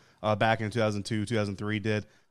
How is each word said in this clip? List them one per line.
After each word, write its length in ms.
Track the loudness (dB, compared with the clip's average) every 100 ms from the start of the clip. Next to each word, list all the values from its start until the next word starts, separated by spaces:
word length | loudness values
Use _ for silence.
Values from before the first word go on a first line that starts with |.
| _ _
uh, 120 | -2 2
back 240 | 4 4
in 100 | 0
two 100 | 0
thousand 240 | 0 0
two, 200 | -4 -4
two 120 | 0 0
thousand 200 | -2 -4
three 220 | -4 -2
did. 280 | 0 -2 -4 _ _